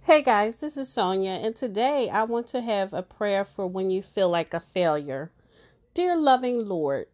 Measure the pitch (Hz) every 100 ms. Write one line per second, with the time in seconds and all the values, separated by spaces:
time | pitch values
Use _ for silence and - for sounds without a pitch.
0 | - 311 277 208 214 233 302 285 262 -
1 | 185 190 190 185 220 226 254 196 254 294
2 | 233 208 220 233 233 254 233 202 190 160
3 | 185 - 208 196 196 - 190 185 190 185
4 | 202 - 185 170 165 170 - 190 175 151
5 | 143 135 160 _ _ _ - _ _ -
6 | 359 339 294 254 247 247 214 180 147 139
7 | -